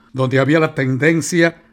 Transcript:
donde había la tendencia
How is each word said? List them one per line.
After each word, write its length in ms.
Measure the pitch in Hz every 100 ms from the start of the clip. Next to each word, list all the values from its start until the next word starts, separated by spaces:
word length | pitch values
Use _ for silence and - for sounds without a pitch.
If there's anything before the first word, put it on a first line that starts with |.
| _
donde 260 | 131 131 131
había 220 | 135 160
la 140 | 156
tendencia 880 | 156 131 131 151 165 139 175 165 - _